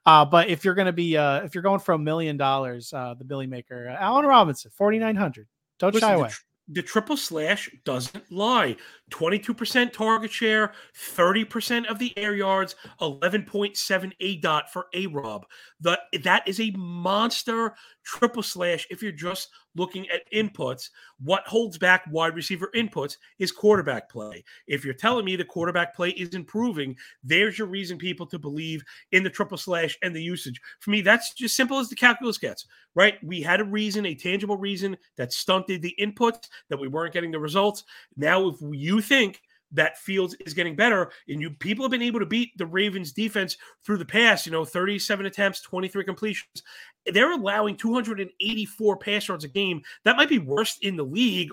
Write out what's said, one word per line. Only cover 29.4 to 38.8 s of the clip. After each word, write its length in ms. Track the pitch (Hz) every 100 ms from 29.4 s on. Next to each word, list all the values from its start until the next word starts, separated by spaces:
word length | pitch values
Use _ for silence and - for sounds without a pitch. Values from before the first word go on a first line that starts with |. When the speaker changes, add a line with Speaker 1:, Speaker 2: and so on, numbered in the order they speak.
| 202 185
Speaker 2:
slash 380 | - 170 160 -
and 120 | 185
the 80 | 160
usage. 380 | 170 180 135 120 - -
For 100 | -
me, 100 | 208
that's 320 | 190 240 -
just 220 | - 240 -
simple 220 | 254 269
as 100 | 247
the 80 | -
calculus 420 | 247 240 240 -
gets, 280 | 131 - - _ _
right? 200 | 165 208 202
We 180 | 151 175
had 200 | 151 185
a 40 |
reason, 420 | 208 214 214 208 196
a 80 |
tangible 420 | 143 180 190 202 202
reason 400 | 202 190 196 190 _ -
that 160 | 127
stunted 500 | - - 185 185 185
the 120 | 165 -
inputs, 480 | 208 202 233 233 - - -
that 120 | 139
we 80 | 135
weren't 260 | 151 165
getting 160 | 175 170
the 80 | 160
results. 460 | 151 180 208 208 - - - -
Now, 320 | 151 185 190
if 80 | -
you 400 | 147 143